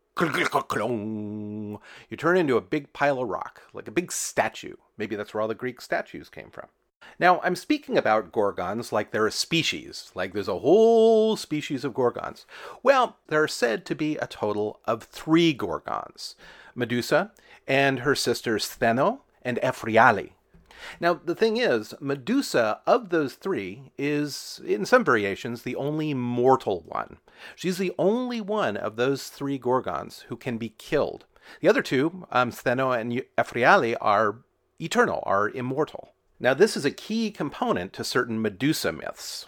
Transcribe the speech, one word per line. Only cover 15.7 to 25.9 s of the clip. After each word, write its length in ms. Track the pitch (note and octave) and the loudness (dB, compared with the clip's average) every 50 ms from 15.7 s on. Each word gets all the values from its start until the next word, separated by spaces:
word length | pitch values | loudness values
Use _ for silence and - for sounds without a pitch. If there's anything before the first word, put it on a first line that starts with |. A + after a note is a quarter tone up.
| D#2 D2 - - A1 G#1 - G1+ - - - - - _ - - - - - - - | -4 -4 -4 -4 -6 -6 -6 -10 -14 -14 -14 -14 -14 _ -20 -20 -20 -20 -20 -18 -6
Medusa 580 | - B2 A2 A#2+ A#2+ A2+ - D#3 D3 F#3+ G#3+ _ _ _ _ - - _ - | -6 -4 -2 0 -2 0 2 2 2 2 0 _ _ _ _ -20 -20 _ 0
and 300 | C3+ C3+ C#3 C#3 C3+ B2 | 2 4 4 4 2 0
her 160 | A#2+ D3 C3+ | 0 0 0
sisters 500 | - - B2 A#2+ - - B2 A2 G2 - | 2 2 0 -2 -2 0 -2 -2 -2 -2
Stheno 540 | - - - A#2 A#2 A2+ B2 C#3+ F#3+ B3 C4+ _ _ _ _ _ | -6 -4 0 2 2 4 4 2 0 0 -2 _ _ _ _ _
and 160 | B2+ B2 A2+ - | -4 -4 -2 -2
Ephriali. 680 | C3 B2 - - A#2 A2 A2 A#2 B2+ A2 F#2+ - - - _ _ _ _ - _ _ - - - - - - | -2 -2 -4 -4 2 6 8 8 8 6 4 0 -8 -14 _ _ _ _ -20 _ _ -20 -20 -18 -18 -12 -2
Now, 140 | E3+ E3+ F3 | 0 0 0
the 200 | D#3 - D3+ E3+ | 0 -2 -6 0
thing 220 | - A3 A3+ G#3+ | 2 2 2 2
is, 380 | A#3 B3+ G3+ B2+ A2+ G#2+ - - - | 2 2 2 2 2 0 -4 -12 -10
Medusa, 840 | - C#3 C#3 C#3+ B2 A#2+ A#3 C#4 C4 - - C3+ A#2 G#2+ G#2 - _ | -4 -4 -4 -4 -2 0 0 0 0 0 0 2 2 2 0 -2 _
of 220 | - G3+ C4+ A#3+ F3+ | 2 2 2 2 0
those 260 | F3 E3 D3+ B2+ - | 0 0 0 0 -4
three, 580 | - - G3 F#3+ B2 G2 F2+ F#2+ C3 C#3 - _ | -8 -6 -4 -4 -4 -4 -6 -10 -12 -18 -20 _
is, 640 | - C3+ C#3+ D3 D3 D3 D3 C#3 - - - - - - | -6 -4 -2 0 -2 -2 -4 -6 -10 -12 -12 -14 -12 -4
in 180 | - F#3 G#3 G3 | -4 -2 -2 2
some 180 | - - B3+ A3+ | 4 4 4 6
variations, 600 | - B2+ A2 G2+ G2 F#2+ - - B2 A#2 A#2 - | 4 2 2 2 0 -2 -4 -6 -10 -10 -8 -8
the 140 | C3 A#2+ | -8 -6
only 360 | - C3 C#3+ | -4 -4 -4